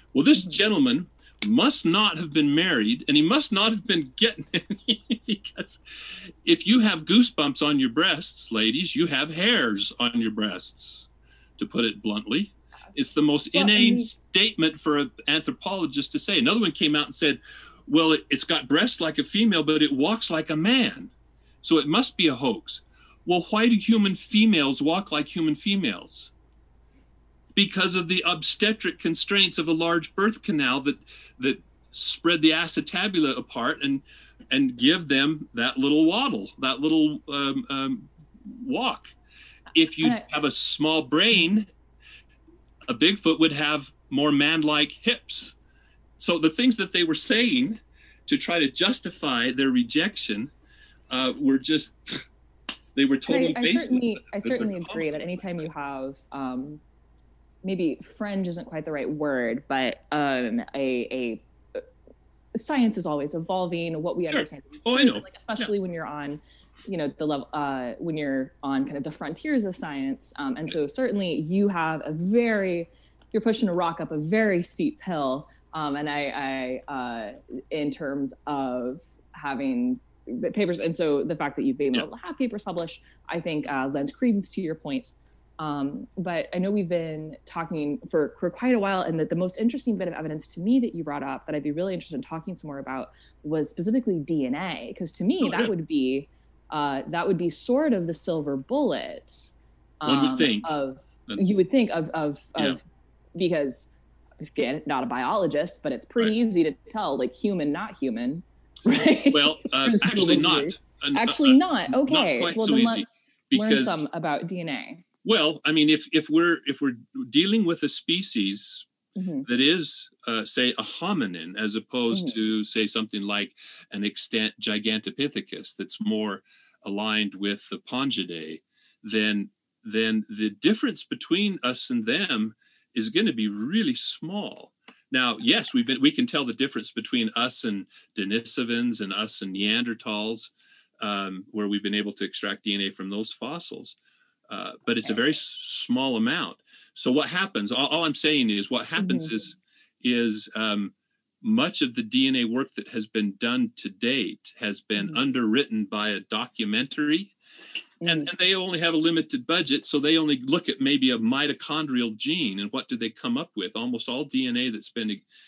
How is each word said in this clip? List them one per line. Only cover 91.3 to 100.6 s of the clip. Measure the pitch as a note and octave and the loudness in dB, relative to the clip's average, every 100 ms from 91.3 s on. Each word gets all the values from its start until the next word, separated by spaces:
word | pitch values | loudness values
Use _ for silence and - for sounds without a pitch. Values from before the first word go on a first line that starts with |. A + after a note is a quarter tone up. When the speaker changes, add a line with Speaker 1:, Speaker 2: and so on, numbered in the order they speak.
| C3+ - | -8 -6
Speaker 2:
that | |
I'd | D3+ | -4
be | D3 | -4
really | D3+ F#3 | -4 -4
interested | F3+ - C#3 | -4 -8 -10
in | |
talking | - E3 F#3+ F3 | -8 -10 -10 -12
some | D3+ | -12
more | C3+ | -12
about | C3 C3 - _ _ _ | -8 -8 -10 _ _ _
was | D3+ D#3 C#3+ | -4 -2 -2
specifically | - F3+ B3 A3+ E3+ | -4 0 0 0 -2
D | C#3+ D#3 | 0 0
N | B2+ | 0
A, | C#3+ F#3 C#3+ B2 - | -2 -4 -8 -10 -10
'cause | E3+ | -10
to | - | -2
me, | F3+ F4+ | 0 2
Speaker 1:
Oh, | G3 | 0
Speaker 2:
that | F3 | 0
Speaker 1:
yeah. | A3+ | 0
Speaker 2:
would | F3+ D#3 | -2 -2
be, | D3 C3 C3+ C#3+ _ _ _ - | 0 0 -2 -6 _ _ _ -8
uh, | D3+ C#3+ C#3 - | -4 -2 -4 -4
that | E3 D3 | -4 0
would | E3+ | 0
be | E3+ | -2
sort | - - C4 D#4 | -4 0 2 2
of | G3+ E3+ | 2 -2
the | |
silver | D#3+ F#3 D#3+ C#3+ C#3 | -4 -4 -4 -2 -4
bullet, | - C#4 A#3+ C3+ C2 D2 - - - _ _ _ _ _ | -2 0 0 0 -4 -12 -16 -18 -18 _ _ _ _ _
Speaker 1:
One | D3+ C#3 | 0 2
would | C3+ | 2
Speaker 2:
um, | C3 | 2
Speaker 1:
think. | D3 G#2 | 2 2